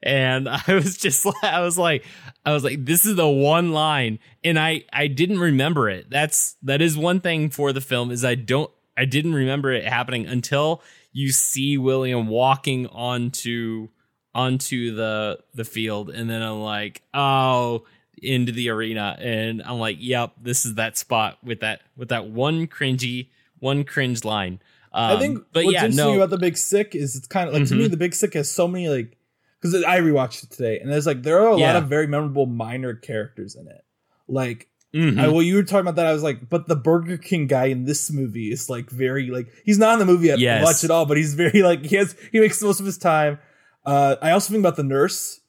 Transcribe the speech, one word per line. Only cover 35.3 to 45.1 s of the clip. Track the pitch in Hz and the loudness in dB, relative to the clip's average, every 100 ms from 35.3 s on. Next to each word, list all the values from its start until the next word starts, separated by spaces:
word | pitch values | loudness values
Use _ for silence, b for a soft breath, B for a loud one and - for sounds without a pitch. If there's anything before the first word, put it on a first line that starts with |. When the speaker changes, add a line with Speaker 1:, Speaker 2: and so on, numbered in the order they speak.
| 160 | 4
Speaker 2:
you | 170 | 4
were | 190 | 2
talking | 196 196 185 | 2 2 0
about | 160 | 0
that, | |
I | 165 | 2
was | 156 | 2
like, | 151 127 123 | 0 -4 -4
"But | 170 170 | -4 0
the | 160 | 0
Burger | 127 165 170 180 | 2 2 2 -8
King | - 180 139 | -2 -2 2
guy | 131 131 | 2 2
in | 127 127 | 0 -2
this | 143 - | -2 -2
movie | 147 131 110 107 | -4 -4 -6 -6
is, | 117 - | -6 -6
like, | 123 113 | -8 -8
very, | 123 127 135 127 | -4 -2 -2 -4
like, | 123 117 b | -6 -8 b
he's | - 208 | 2 4
not | 220 | 6
in | 226 | 4
the | 190 | 6
movie | 175 165 | 6 6
at, | 139 | 4
Speaker 1:
Yes. | 123 113 | 4 4
Speaker 2:
much | 156 156 | 4 4
at | 160 | 2
all, | 165 156 | 2 4
but | 151 | 2
he's | 156 | 0
very, | 143 170 208 | 0 4 6
like, | 185 170 147 | 6 4 2
he | 196 | 0
has, | 202 - B | 0 -4 B
he | 226 | 4
makes | 214 - | 4 4
the | 208 | 0
most | 196 | 0
of | |
his | 196 180 | -2 -2
time." | 185 156 151 147 b b b b - | 0 2 2 -2 b b b b 0
Uh, | 143 139 139 | 2 4 2
I | 156 | 2
also | 185 - | 2 2
think | 214 | 0
about | 185 156 | 0 0
the | |
nurse. | 139 139 156 | -2 2 2